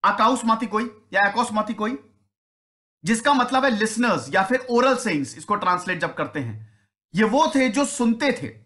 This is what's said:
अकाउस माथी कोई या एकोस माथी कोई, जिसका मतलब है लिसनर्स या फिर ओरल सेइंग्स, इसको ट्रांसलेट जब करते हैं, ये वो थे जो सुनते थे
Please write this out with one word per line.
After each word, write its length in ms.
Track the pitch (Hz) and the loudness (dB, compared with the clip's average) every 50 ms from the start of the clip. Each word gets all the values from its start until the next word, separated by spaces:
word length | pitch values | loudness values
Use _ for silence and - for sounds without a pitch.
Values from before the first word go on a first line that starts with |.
| - | 2
अकाउस 400 | 196 208 208 220 226 262 233 - | 0 2 4 2 2 2 0 0
माथी 220 | 226 226 226 254 | 0 0 0 -2
कोई 360 | - 202 220 240 226 - - _ _ | -4 -4 -4 -4 -4 -10 -18 _ _
या 140 | 175 190 202 | 0 2 2
एकोस 260 | 196 196 226 233 233 | 2 2 0 -2 0
माथी 220 | 214 214 208 - 226 | -2 -4 -2 -4 -4
कोई, 240 | - 214 220 269 277 _ _ _ _ _ _ _ _ _ _ _ _ _ _ _ _ _ _ _ _ - | -4 -4 -4 -4 -8 _ _ _ _ _ _ _ _ _ _ _ _ _ _ _ _ _ _ _ _ -2
जिसका 300 | 170 226 226 - 294 285 | -2 -2 0 2 2 4
मतलब 300 | 262 247 247 262 262 262 | 4 2 2 2 2 2
है 60 | 277 | 2
लिसनर्स 640 | 226 202 220 220 220 226 247 233 185 139 120 135 147 | 2 2 -2 -2 0 0 0 2 0 0 -2 0 0
या 80 | 190 | 0
फिर 240 | 190 190 247 254 - 254 | 2 2 0 -2 -2 0
ओरल 260 | 240 240 247 269 254 | 2 2 4 4 2
सेइंग्स, 420 | 254 - 214 170 147 135 - - 160 | 2 0 -2 -2 -2 -4 -6 -10 -16
इसको 160 | - - 208 | -6 -4 -4
ट्रांसलेट 440 | 196 190 180 180 175 180 185 180 165 | -2 0 0 0 0 -2 -4 -4 -4
जब 160 | 175 165 - | -4 -6 -4
करते 260 | - 151 127 - 151 | -6 -6 -6 -6 -8
हैं, 380 | 127 113 107 107 - _ _ _ _ _ _ _ _ _ - | -8 -8 -10 -12 -16 _ _ _ _ _ _ _ _ _ 0
ये 100 | 180 220 | 2 2
वो 280 | 220 220 285 320 311 - | 4 4 2 2 4 4
थे 140 | 269 262 254 | 2 2 2
जो 160 | 196 277 285 | 2 0 -2
सुनते 480 | - - - 240 233 233 226 294 277 240 - | -2 -2 -2 0 0 0 2 0 -2 0 -2
थे 40 | - - - - _ | -6 -12 -12 -16 _